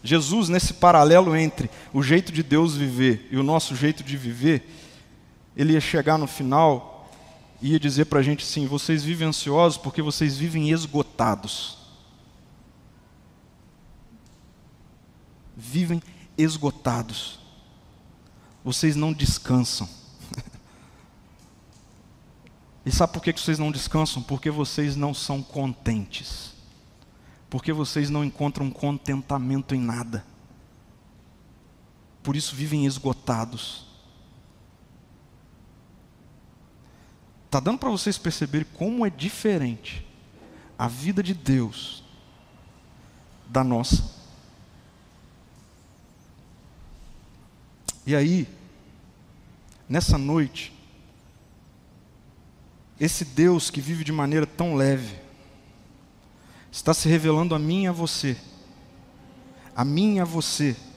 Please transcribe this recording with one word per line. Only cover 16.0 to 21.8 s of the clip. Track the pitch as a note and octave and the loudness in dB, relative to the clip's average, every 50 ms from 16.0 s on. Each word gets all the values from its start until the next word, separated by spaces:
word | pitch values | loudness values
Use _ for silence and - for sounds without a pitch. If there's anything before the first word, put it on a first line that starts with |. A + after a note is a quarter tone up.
| - - - - - - - | -6 -10 -20 -20 -20 -12 -2
esgotados. | - D#3 D#3+ D#3 D#3 C#3+ C#3+ - - - C3 A#2+ A2+ A2 A2+ A2 - - - - - - - - - - - - - - - - - - - - - - - - - - - - _ - | 0 0 0 0 -2 -4 -4 -4 -2 -4 -2 -2 -2 -4 -6 -8 -10 -10 -12 -14 -16 -20 -20 -20 -20 -20 -20 -20 -20 -20 -20 -20 -20 -20 -20 -20 -20 -20 -20 -20 -20 -20 -20 -20 _ -8
Vocês | B2+ B2 - - D#3 D3 | -6 -4 0 0 2 2
não | D3 D3+ D#3+ | 2 0 -2
descansam. | D#3+ D3 C#3 - - - - - B2+ B2+ A#2+ - - - G#2+ F#2 - - - - - - - - - | 0 0 0 0 0 -2 -2 2 2 2 2 2 -4 -6 -8 -10 -12 -20 -20 -20 -20 -20 -16 -14 -14
<laughs> | - - - - - - - - - - - - - - - _ - - - - - - - - - - - - - | -14 -14 -16 -20 -20 -20 -20 -20 -20 -20 -20 -20 -20 -20 -20 _ -20 -20 -20 -20 -20 -20 -20 -20 -20 -20 -20 -20 -20